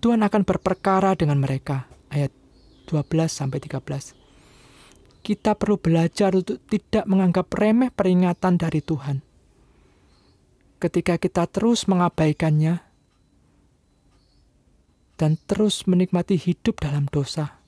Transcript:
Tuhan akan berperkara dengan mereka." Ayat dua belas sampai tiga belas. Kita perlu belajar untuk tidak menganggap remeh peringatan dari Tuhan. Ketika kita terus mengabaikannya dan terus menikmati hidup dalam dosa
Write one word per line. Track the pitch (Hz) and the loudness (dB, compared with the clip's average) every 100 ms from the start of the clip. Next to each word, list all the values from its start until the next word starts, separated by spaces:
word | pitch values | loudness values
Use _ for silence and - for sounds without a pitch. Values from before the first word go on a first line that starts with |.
Tuhan | 233 233 | 2 2
akan | 208 214 196 | 2 0 0
berperkara | 180 - 180 - 190 190 185 | -2 -2 -2 0 2 2 0
dengan | 151 143 | 0 0
mereka." | 139 135 - 135 - - _ | 0 -4 -4 -6 -6 -18 _
Ayat | 147 139 _ _ _ _ _ - | -4 -4 _ _ _ _ _ -6
dua | 156 | -4
belas | - 160 160 | -2 -2 -2
sampai | - 135 139 | -4 -6 -6
tiga | - 135 | -8 -10
belas. | - 139 - _ _ _ _ - - - - - _ _ - | -8 -10 -10 _ _ _ _ -20 -20 -20 -20 -20 _ _ -8
Kita | 208 - 208 | -2 -2 0
perlu | 208 208 | 0 0
belajar | 170 165 165 - 202 185 | 2 2 2 0 0 2
untuk | 185 - _ | -2 -10 _
tidak | 214 _ 220 202 | -6 _ -4 0
menganggap | 190 185 180 180 | 2 2 0 -2
remeh | - 208 226 254 | -2 2 2 0
peringatan | - 190 180 180 175 185 175 | 0 2 2 2 0 0 0
dari | 165 156 - | 0 -2 -2
Tuhan. | 151 139 135 - _ _ _ _ _ _ _ _ _ _ _ _ _ _ _ | -4 -4 -6 -8 _ _ _ _ _ _ _ _ _ _ _ _ _ _ _
Ketika | 170 175 - 170 | -2 0 0 -2
kita | 185 - 170 | -2 -2 -2
terus | - 220 233 - | 0 0 0 0
mengabaikannya | 185 175 - 156 151 160 151 156 170 _ _ _ _ _ _ _ _ _ _ _ _ _ _ _ _ _ _ _ _ _ _ _ - | 2 0 2 0 2 2 2 2 0 _ _ _ _ _ _ _ _ _ _ _ _ _ _ _ _ _ _ _ _ _ _ _ -4
dan | 156 160 - | -2 -2 -2
terus | 202 214 - - | 0 0 0 0
menikmati | 180 180 180 175 185 | 2 2 -2 0 -2
hidup | - 170 - - | 0 -2 -2 -2
dalam | 147 147 143 | -4 -2 -2
dosa | 147 139 - 147 - | -2 -4 -6 -8 -10